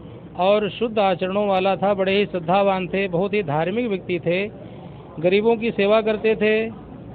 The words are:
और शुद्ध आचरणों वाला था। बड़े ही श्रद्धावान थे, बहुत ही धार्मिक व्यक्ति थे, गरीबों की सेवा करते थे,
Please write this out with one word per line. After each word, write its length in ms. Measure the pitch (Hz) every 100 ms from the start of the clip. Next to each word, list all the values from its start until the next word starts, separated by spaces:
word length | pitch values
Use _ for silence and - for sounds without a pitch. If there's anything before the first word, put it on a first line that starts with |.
| - - - -
और 320 | 185 208 208
शुद्ध 280 | - 233 214
आचरणों 480 | 196 180 185 196 208
वाला 280 | 190 190 185
था। 180 | 196
बड़े 240 | 196 190 196
ही 80 | 190
श्रद्धावान 640 | 180 160 196 196 190 180
थे, 180 | 190 196
बहुत 260 | 170 196
ही 80 | 208
धार्मिक 460 | 165 151 170 214 247
व्यक्ति 300 | 185 - 175
थे, 280 | 165 180 208 - - - - - - -
गरीबों 360 | 170 202 226 233
की 140 | 233
सेवा 300 | 202 196 220
करते 360 | 214 214 220 220
थे, 480 | 214 220 226 220 - - -